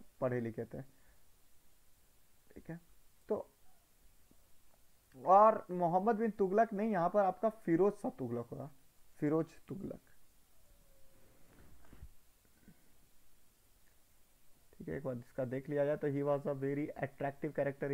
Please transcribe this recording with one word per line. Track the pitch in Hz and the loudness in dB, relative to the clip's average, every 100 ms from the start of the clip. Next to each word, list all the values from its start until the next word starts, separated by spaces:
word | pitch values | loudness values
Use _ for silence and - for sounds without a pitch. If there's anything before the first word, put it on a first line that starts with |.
| - - | -18 -4
पढ़े | 127 123 | -2 0
लिखे | 117 110 117 | -2 -6 -8
थे, | - 131 - - - - - - - - - - - - - - - - | -10 -14 -20 -20 -20 -20 -20 -20 -20 -20 -20 -20 -20 -20 -20 -20 -20 -20
ठीक | - - | -18 -14
है। | 170 - - - - - | -14 -14 -20 -20 -20 -4
तो | 208 - _ - - _ _ - - - - - - - - - - _ 131 123 | -4 -4 _ -20 -20 _ _ -20 -20 -20 -20 -20 -20 -20 -20 -20 -20 _ -4 8
और | 190 214 214 - | 10 10 6 -2
मोहम्मद | 180 170 180 208 214 | 0 2 4 2 2
बिन | 226 196 | 0 0
तुगलक | 190 208 226 | 2 4 2
नहीं, | 196 226 | 2 0
यहाँ | 190 170 | 0 2
पर | 208 190 | 4 2
आपका | - 220 - - | 2 -2 -2 0
फिरोज | 165 202 202 | 4 4 2
शाह | 254 - | -6 -6
तुगलक | 123 120 120 | -6 -6 -6
होगा, | 139 135 - - - - - | -10 -12 -14 -20 -20 -20 -2
फिरोज | 147 160 160 - - | 2 2 0 -8 -12
तुगलक, | 139 - - - - - - - - - - - - - - - - - - - - - - - - - _ _ - - - - - - - - - - _ _ - - - - - - - - - - - | -10 -8 -12 -16 -20 -20 -20 -20 -20 -20 -20 -20 -20 -20 -20 -20 -20 -20 -20 -20 -18 -16 -16 -16 -18 -20 _ _ -20 -20 -20 -20 -20 -20 -20 -20 -20 -20 _ _ -20 -20 -20 -20 -20 -20 -20 -20 -20 -20 -14
ठीक | - | -8
है। | 151 | -6
एक | |
बार | 139 120 | -6 -8
इसका | - - 127 | -10 -6 -4
देख | 131 139 | -4 -4
लिया | 143 143 | 0 0
जाए | 151 | 0
तो | 147 | -2
he | 139 143 | -2 0
was | 143 147 | 0 -2
a | 139 | -4
very | 135 143 151 - 139 | -2 -2 -4 -6 -8
attractive | - 143 - 156 147 | -4 -6 -4 -6 -2
character | 139 139 143 | -2 -2 -2